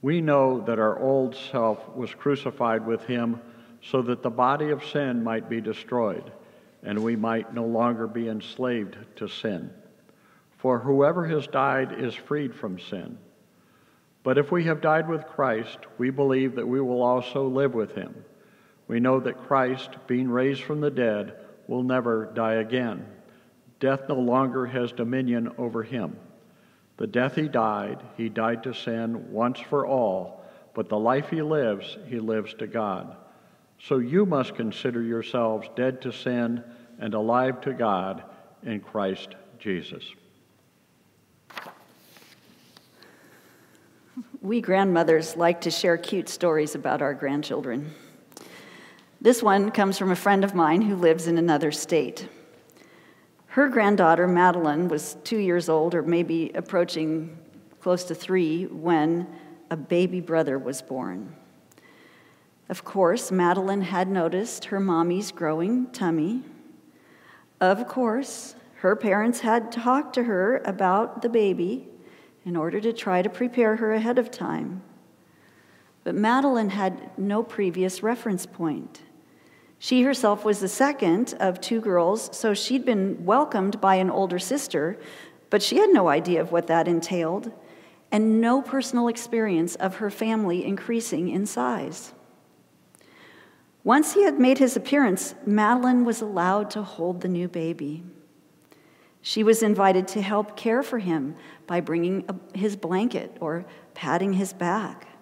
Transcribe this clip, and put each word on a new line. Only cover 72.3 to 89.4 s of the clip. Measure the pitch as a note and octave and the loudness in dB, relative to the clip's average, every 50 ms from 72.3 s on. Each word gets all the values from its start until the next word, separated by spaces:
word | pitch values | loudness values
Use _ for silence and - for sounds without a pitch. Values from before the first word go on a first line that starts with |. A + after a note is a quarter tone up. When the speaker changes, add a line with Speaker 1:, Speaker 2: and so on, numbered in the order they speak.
| _ _ _ | _ _ _
Speaker 2:
in | F#3 F3 | -6 -4
order | E3 D#3 E3+ E3+ G#3 | -2 -2 -2 -2 -2
to | G#3 A#3 A3+ | -2 -2 -4
try | A#3 - G#3 F#3 F3+ F3+ | -2 -2 0 2 2 2
to | G#3 | 0
prepare | F#3 - B3 B3 A#3+ A#3+ A#3 A3 G#3+ | -2 -2 -4 -2 2 2 4 4 4
her | A3+ A#3 G#3+ A3 | 2 0 0 0
ahead | A3 A3 A#3 B3 B3+ | 0 0 2 2 0
of | A#3 A3+ - | 0 0 -6
time. | - F3+ - D#3+ D#3 - - F3+ F#3+ - - - - _ _ _ _ _ _ _ _ _ _ _ _ _ _ _ _ _ _ _ _ _ | -8 -6 -6 -4 -4 -6 -6 -8 -10 -14 -16 -20 -20 _ _ _ _ _ _ _ _ _ _ _ _ _ _ _ _ _ _ _ _ _
But | F3 F3 | -4 -2
Madeline | G3 G#3 A3 A#3+ C4+ C#4 C#4+ C4 A#3 G#3+ G3 | 0 2 4 4 4 4 4 2 2 0 0
had | F#3+ G#3 G3 F#3+ F3+ - - - - | 0 0 -2 -2 -2 -4 -14 -14 -8
no | - F#3+ G3+ G3+ G#3+ A3+ | -6 -4 -2 0 0 -2
previous | A#3 - - G3+ F#3 E3 F3+ F#3 F#3 F#3 - - | -2 -2 -2 -2 -2 0 0 -2 -2 -2 -2 -2
reference | G#3+ A#3+ A#3+ - A#3 G3 F3 - | -2 -2 -2 -2 -2 -2 -2 -4
point. | - - - E3+ D#3+ C#3+ E2+ - - - - - - - - _ _ _ _ _ - _ _ _ _ - _ | -8 -8 -4 -4 -4 -4 -4 -8 -12 -18 -20 -20 -20 -20 -20 _ _ _ _ _ -20 _ _ _ _ -20 _
She | - - B3+ B3+ B3 | -2 2 4 4 6
herself | C4+ C4+ B3+ B3+ G#3+ G#3 G#3 - | 4 2 2 2 2 2 2 2
was | G#3+ G#3 G3+ | 0 0 0
the | F#3+ F#3 | 0 -4
second | - - C4 C#4+ D4 C4+ A3 E3+ E3 G3 B3 - - - | 0 2 2 2 2 0 2 2 4 2 2 -2 -2 0
of | - F#3+ F3+ F3+ | 0 0 0 -2
two | - - A#3 A3+ | -4 -2 -2 -2
girls, | A3 G#3+ F#3 F3 E3+ F3 G3+ A3+ A3 - - | 0 2 4 4 4 4 2 0 -2 -8 -10
so | - - A3+ G3+ | -2 0 0 0
she'd | G3+ - - B3 C4+ B3 | 0 -2 -2 -2 0 2
been | B3+ A3+ G3+ F#3+ G3 F3 - E3+ | 2 2 2 2 0 -2 -4 2
welcomed | F3+ G#3 C4 D4+ D4 - G#3 F#3+ G3 G3+ G#3 - | 4 4 4 4 2 0 0 0 0 -2 2 4
by | G3 F#3+ | 4 4
an | F#3 F#3 F#3 | 6 4 2
older | - - G3 F#3 F#3 F3+ | 2 0 0 0 -2 -4
sister, | F3+ - C4 C#4+ C#4 - - D#3+ C#3+ E3 G#3 - - - - - - - - - _ _ | -2 -2 -4 -4 -4 -2 -2 -2 -2 -2 -4 -6 -12 -18 -18 -20 -20 -20 -20 -20 _ _
but | - G#3 F#3+ | 0 2 2
she | - - | 4 4
had | D4+ G#4 G#4 | 4 6 8
no | F#4+ A#3 F#3+ E3 | 8 6 6 6
idea | C#3+ D#3+ E3 F3 F3 D#3+ | 4 4 2 2 0 0
of | F3 F3 E3+ | 0 2 0
what | E3+ E3 - | 0 2 4
that | D#3+ E3 D#3+ E3+ | 2 2 4 4
entailed, | F3 E3 E3 - F#3+ F3 E3 D#3+ E3+ G#3 F#3+ A#3+ - - - - - - - - - _ _ _ | 2 0 0 -2 -2 -2 0 -2 -2 -4 -6 -8 -14 -14 -20 -20 -20 -20 -20 -20 -20 _ _ _
and | - G#3+ G#3+ A3 A3 A3 | 0 2 4 4 4 4
no | A#3 A#3 B3 C#4 C4+ | 4 4 2 2 0
personal | - - C4+ B3+ - - A#3+ A#3+ A#3 | -2 -4 -4 -4 -2 0 0 0 0
experience | A#3 A#3 - - - A3+ | 0 -2 -6 -2 0 0